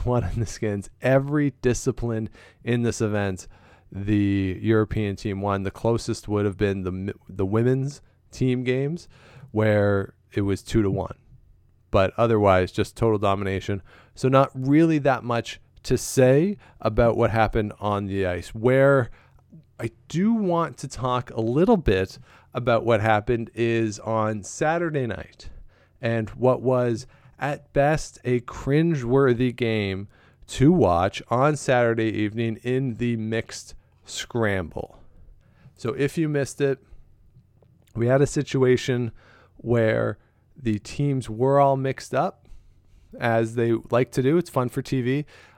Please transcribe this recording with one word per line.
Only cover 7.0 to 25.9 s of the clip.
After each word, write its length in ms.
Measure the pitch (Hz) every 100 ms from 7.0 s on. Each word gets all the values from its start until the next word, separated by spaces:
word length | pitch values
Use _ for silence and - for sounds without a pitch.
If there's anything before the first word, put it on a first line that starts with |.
| 98 - -
the 180 | 92 95
women's 560 | 107 120 131 135 143 - _ _
team 320 | - 131 127
games, 440 | 123 127 143 170 - - - - -
where 600 | 104 107 104 101 101 98 - _
it 100 | -
was 200 | 101 95
two 200 | - 113
to 80 | 101
one. 260 | 95 90 - _ - _ _ _ _ _
But 220 | 104 95 -
otherwise, 540 | 117 110 101 92 90
just 240 | - 98 -
total 240 | 113 107
domination. 640 | 101 98 98 95 - 101 - - - -
So 140 | 131
not 220 | 135 135
really 460 | 131 131 147 165 156
that 240 | 139 120
much 360 | 117 117 113 - - _
to 140 | - 127
say 600 | - - 127 139 185 208 - -
about 380 | 117 110 117 110
what 140 | 117
happened 420 | 110 107 117 107 -
on 260 | 104 101 101
the 200 | 98 92
ice. 240 | 90 - 113
Where 540 | 117 131 139 139 123 - _ _ _ 165 - -
I 120 | 117 - -
do 260 | 156 208
want 440 | 226 196 170 160 127
to 100 | 139
talk 440 | - 127 123 -
a 100 | -
little 360 | 113 127 196 220
bit 420 | 139 95 95 - - - _
about 320 | 131 120 113 113
what 160 | 113
happened 480 | 110 107 104 120 113 107
is 440 | 117 117 113 104
on 440 | - 110 107 107
Saturday 640 | 98 - 156 170 170 151 123
night 420 | 92 - - - - - _ _